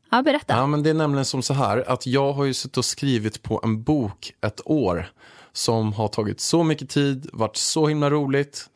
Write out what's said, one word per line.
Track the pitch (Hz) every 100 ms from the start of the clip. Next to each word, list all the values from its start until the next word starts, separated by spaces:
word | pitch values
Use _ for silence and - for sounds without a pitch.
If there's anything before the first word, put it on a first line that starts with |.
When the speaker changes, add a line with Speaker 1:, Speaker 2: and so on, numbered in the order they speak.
| _
Speaker 1:
ja, | 233
berätta. | 294 285 - 113
Speaker 2:
Ja, | 135
men | 151
det | 151
är |
nämligen | 156 156 139
som | 131 135
så | -
här, | 139 113 110 -
att | 127 127
jag | 135 139
har | 139
ju | 139
suttit | 127 - -
och |
skrivit | - - 143 120 107 -
på | - 113
en | 113 110
bok | 117 151 107 - - -
ett | 107 -
år | - 156 101 85 87 - - - -
som | - - 113 107
har | 104 107
tagit | - 104 101
så | - 165
mycket | 165 151 135
tid, | 143 143 135 143
varit | 113 110 -
så | - 165 151
himla | 151 143
roligt. | 147 139 139 143 - -